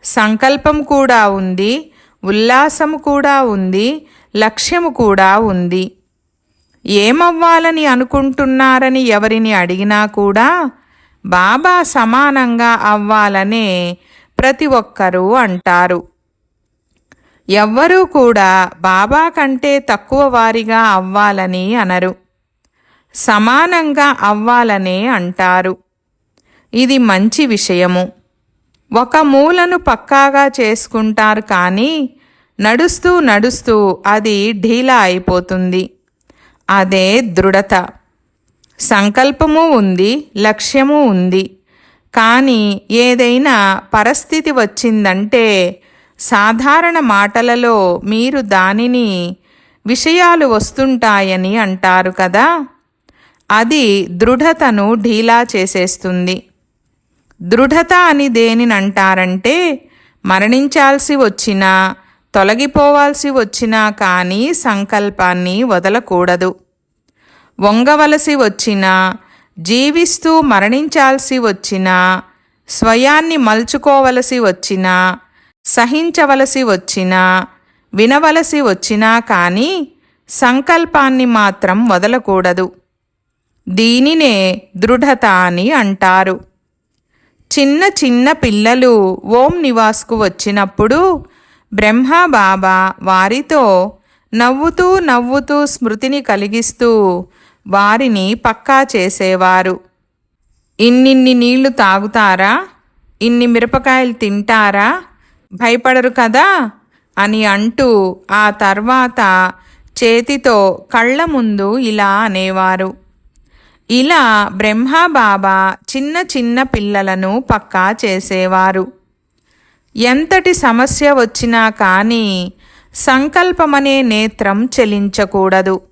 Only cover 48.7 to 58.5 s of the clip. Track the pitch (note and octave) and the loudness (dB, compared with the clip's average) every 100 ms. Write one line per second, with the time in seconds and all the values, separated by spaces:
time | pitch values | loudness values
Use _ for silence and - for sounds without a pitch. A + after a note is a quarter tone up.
48.7 | G3+ A#3+ B3 A3+ F#3+ F3 F#3 _ _ _ | 0 -2 0 -2 -4 -6 -10 _ _ _
49.7 | _ G3+ B3 D#4 E4+ F4 E4+ C#4+ A3 G#3 | _ -4 -2 0 2 4 2 2 0 -2
50.7 | - C4+ B3+ A3+ G3+ G3 F#3 F#3 A3 G#3 | -4 -2 0 0 0 0 -2 -2 -2 -2
51.7 | F#3 F#3+ F#3 F#3 F3+ F#3 F#3+ C#4 E4+ C4+ | -2 0 2 0 -2 -2 2 2 0 -6
52.7 | _ _ _ _ _ _ _ _ G#3+ A#3 | _ _ _ _ _ _ _ _ -2 0
53.7 | D4+ A#3 G3 F3+ F3+ A3 B3+ D#4 E4 C#4+ | 0 2 0 -2 -2 0 2 2 2 0
54.7 | G#3+ G3+ A3+ G#3+ A3 A3+ A#3 A#3+ G#3 F#3+ | 0 0 0 0 0 2 2 0 -4 -4
55.7 | F#3+ F#3 - F#3 F3+ F3+ F#3 _ _ _ | -2 -2 -4 -4 -4 -4 -6 _ _ _
56.7 | _ _ _ _ _ _ _ F3 A3+ C4 | _ _ _ _ _ _ _ -4 0 2
57.7 | D4+ E4+ F4+ F4 D4 C#4 A#3 A3+ | 2 2 2 2 2 0 2 2